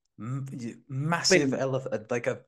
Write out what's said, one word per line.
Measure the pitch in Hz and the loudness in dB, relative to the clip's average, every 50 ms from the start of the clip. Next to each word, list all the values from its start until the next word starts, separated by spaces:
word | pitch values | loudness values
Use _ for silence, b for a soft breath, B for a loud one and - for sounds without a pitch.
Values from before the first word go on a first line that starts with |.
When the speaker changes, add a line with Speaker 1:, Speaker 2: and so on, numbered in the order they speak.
| _ _ _ - | _ _ _ -12
Speaker 1:
M-, | 107 120 131 139 139 135 | -10 -8 -6 -6 -6 -8
y-, | - 123 117 113 104 - - - | -8 -10 -10 -10 -10 -12 -12 -8
massive | 135 135 147 160 170 165 - - 185 160 143 131 120 | -6 -4 0 0 0 2 4 6 6 6 6 4 2
Speaker 2:
Wait. | - | 0
Speaker 1:
elephant, | 135 135 135 127 - - 110 113 - - | 0 0 0 -2 -2 -4 -4 -4 -2 -2
like | 120 120 - 120 | -2 -2 0 -2
a | 98 - - | -4 -4 -8